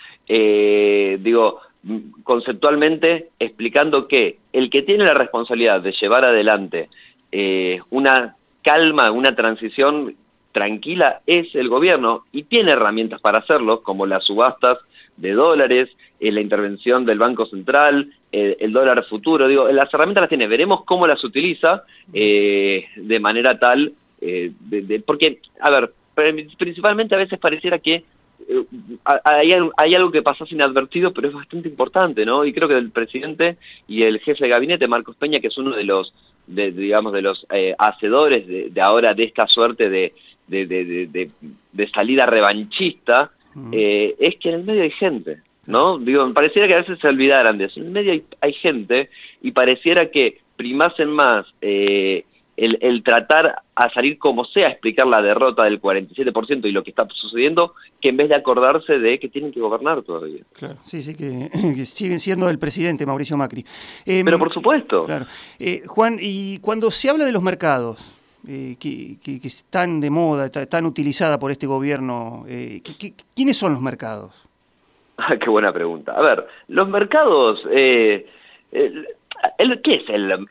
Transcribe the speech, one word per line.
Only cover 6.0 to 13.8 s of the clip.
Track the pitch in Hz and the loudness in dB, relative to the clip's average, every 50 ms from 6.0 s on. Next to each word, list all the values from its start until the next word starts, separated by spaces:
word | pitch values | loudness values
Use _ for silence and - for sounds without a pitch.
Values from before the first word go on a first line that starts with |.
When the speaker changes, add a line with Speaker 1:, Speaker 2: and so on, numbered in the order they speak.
| 107 101 120 127 131 | 0 2 4 4 4
Speaker 1:
adelante, | 123 117 107 104 110 107 101 98 85 90 82 78 _ _ - - _ _ _ _ _ | 4 4 4 4 4 2 2 0 -4 -6 -8 -8 _ _ -20 -20 _ _ _ _ _
eh, | - 98 98 95 95 95 92 90 92 90 - - | -6 -4 -2 0 0 -2 -2 -2 -4 -6 -8 -6
una | 120 135 139 135 131 127 120 107 _ _ _ _ _ _ - | -4 0 4 4 4 4 2 -2 _ _ _ _ _ _ 2
calma, | 151 151 160 165 160 151 147 123 107 | 2 4 4 4 2 4 4 2 2
una | 110 123 135 135 113 | 2 0 -4 -4 -4
transición | 123 113 113 110 110 113 107 - 139 139 143 147 151 139 110 - _ _ _ _ _ _ _ | -2 -2 -2 -2 -4 -8 -10 -2 0 2 2 2 0 -6 -8 -12 _ _ _ _ _ _ _
tranquila | - 107 101 104 110 104 - 147 180 180 156 127 - - - | -6 -4 -4 -4 -4 -6 -8 -8 -2 2 2 2 0 -2 0
es | - 175 175 170 - - | 0 0 0 0 -2 -4
el | 143 127 120 | -4 -2 0
gobierno | 120 135 165 185 170 135 120 113 117 - _ _ | 0 2 4 4 2 2 2 0 -2 -2 _ _
y | - 143 147 | -12 -12 -8
tiene | - 240 233 208 165 | 0 0 2 4 4
herramientas | 143 120 107 104 107 113 110 110 - - | 4 4 2 0 0 -2 -4 -4 -6 -2
para | - 104 104 110 | 0 2 2 2
hacerlo, | - - 156 139 117 107 113 - | 2 2 0 2 2 0 0 -2